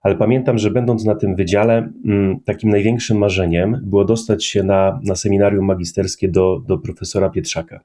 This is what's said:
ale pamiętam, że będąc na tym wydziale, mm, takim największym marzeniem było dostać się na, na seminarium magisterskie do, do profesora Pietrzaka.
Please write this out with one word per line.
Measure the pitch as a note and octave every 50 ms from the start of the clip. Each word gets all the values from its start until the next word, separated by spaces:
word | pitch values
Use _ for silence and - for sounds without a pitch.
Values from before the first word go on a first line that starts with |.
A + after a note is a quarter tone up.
| _
ale | G2+ G2
pamiętam, | E2+ G#2+ G#2 B2 C3 B2+ B2+ A#2+ A2
że | G#2 G#2
będąc | G#2 B2 A#2+ A#2 A#2+ A2 G#2+
na | G#2+ G#2
tym | G#2 - G2 F#2
wydziale, | F#2 F#2+ E2+ G2 G2+ G#2+ A#2 A2+ A#2 A2+ A2+ - - -
mm, | G#2+ G2+ G2+ G2+ F#2+ F#2 - _
takim | - - - - A2
największym | G#2 G2+ G2+ A2 A#2 A#2 - - A2+ G#2
marzeniem | G#2 G#2 F#2+ F#2+ F#2 E2+ E2 E2+ F#2 - A#2+ - -
było | G2+ F#2+ G2+ G2+
dostać | G2 A2+ A2+ - - G#2+ G#2 -
się | - - G#2 F#2+
na, | G2 G2 F#2+ F#2+ F#2+ F#2+ - -
na | G2+ F#2+
seminarium | - - G#2 G2 G2 G2+ G2+ G2+ G2+ F#2+
magisterskie | G2 F#2+ F2+ F2 E2+ - - F#2+ F#2 - - - F#2+
do, | E2+ F#2+ F#2 F#2 F#2 E2 B2 -
do | F#2+ D#2+
profesora | - - - - F#2 - - G#2 F#2 F#3
Pietrzaka. | - F#3+ F3 - - - E3+ - - - _